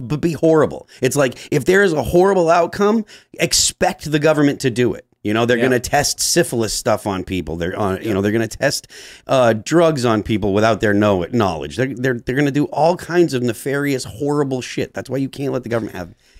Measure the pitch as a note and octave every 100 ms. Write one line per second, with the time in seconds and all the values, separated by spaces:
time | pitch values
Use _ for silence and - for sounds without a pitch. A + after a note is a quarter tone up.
0 | A#2 D3 E3+ C#3 E3 D#3 G#2 C2+ - -
1 | B2+ C#3 C3+ - - D3 B2 F#3+ G3 D3+
2 | - E3+ F#3+ F#3 E3 F3 E3+ - G3+ A3
3 | - - _ - E3 - - - F3+ -
4 | D3+ D3+ D#3 D3 C#3+ A2+ C3+ A#2 A#2 -
5 | - _ G#2 A2 A#2+ A#2+ C3 B2 - D3
6 | C#3 - - E3+ - A#2+ A2 - A#2+ G#2
7 | G#2+ F#2 F2+ F#2 D2+ E2+ F2 G2 G2+ F#2
8 | - G2 G#2 A2 A2 - C#3 - - -
9 | - - - C3+ A#2 G#2+ - E3 E3 D3
10 | A#2+ G#2+ F#2+ G#2 G2+ G2 A2 G2+ A2 G2+
11 | G#2 F#2 E2+ A#2+ G2 D#2+ C#2+ G2+ C3+ A#2
12 | B2+ A#2+ - C3 C#3+ C#3 D3 C#3 D#3+ F3+
13 | - F3 E3+ C3 B2 - C#3+ C#3+ C#3+ B2+
14 | - - C#3+ D3 C#3 B2+ - - - G2
15 | F#2+ C3 C3+ - C#3 C3 A2 A2+ G#2 F#2
16 | F2 - _ _